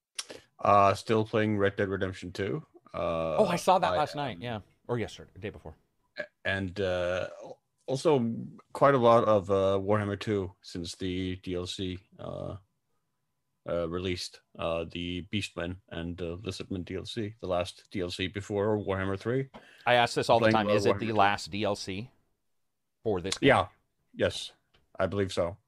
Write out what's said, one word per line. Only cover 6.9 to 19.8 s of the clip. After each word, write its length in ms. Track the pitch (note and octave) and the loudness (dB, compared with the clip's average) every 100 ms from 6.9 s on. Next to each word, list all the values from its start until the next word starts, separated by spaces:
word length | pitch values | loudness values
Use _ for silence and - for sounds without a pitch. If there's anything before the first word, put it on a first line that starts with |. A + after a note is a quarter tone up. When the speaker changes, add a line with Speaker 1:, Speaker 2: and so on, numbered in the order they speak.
| F2+ F2 F2+ - - B2 - _ _ - | 0 0 -2 -4 -8 -18 -18 _ _ -6
Speaker 1:
also 480 | C3+ F3 C#3 A#2 A#2+ A#2+ - - | -2 2 2 2 -4 -8 -14 -12
quite 220 | - C#3 | 4 6
a 40 | C#3 | 8
lot 280 | A#2 A#2 G#2 | 8 8 6
of, 240 | G#2+ F#2 | 4 4
uh, 260 | G2 F#2+ G2 | 2 4 2
Warhammer 360 | F#2+ G#2+ G2+ G2+ | 2 0 0 -4
two 360 | - G2+ F2+ - | -2 -2 -2 -8
since 340 | - F#2 F2 - | -14 -10 -8 -6
the 400 | F#2+ F2+ F#2 F2+ | -6 -4 -4 -6
D 120 | - F2+ | -6 -6
L 120 | F2+ | -6
C, 320 | - F#2 F2+ _ - | -6 -6 -8 _ -16
uh, 380 | F2 F2+ F#2 F#2+ _ _ _ _ _ _ _ _ _ _ - | -12 -10 -10 -10 _ _ _ _ _ _ _ _ _ _ -6
uh, 220 | E2+ E2 | -4 -4
released, 500 | F2 F#2 F2 - - _ - | -4 -4 -4 -8 -14 _ -8
uh, 280 | E2 E2 E2 | -4 -4 -6
the 340 | F2 F2 F2+ E2+ | -8 -8 -8 -6
Beastmen 440 | G#2 - - F2 F2+ _ | -6 -6 -8 -8 -8 _
and, 320 | E2+ E2+ F2 | -10 -10 -8
uh, 160 | E2+ F2 | -8 -8
Lizardmen 420 | G2+ - - F#2+ E2+ | -10 -10 -8 -10 -8
D 100 | F#2 | -10
L 100 | F#2+ | -10
C, 280 | - G#2+ A2 | -10 -10 -10
the 60 | F#2 | -4
last 360 | F2+ F2 - _ | -4 -4 -10 _
D 80 | G#2 | -6
L 100 | F2 | -6
C 180 | - F#2+ | -4 -4
before 500 | G2+ G2+ G#2 G#2 G#2+ | -6 -6 -2 0 0
Warhammer 420 | F#2+ F#2+ F#2+ F#2+ | -2 -2 -2 -4
three. 300 | A2+ C3 C3+ - - - | -2 -4 -4 -12 -20 -8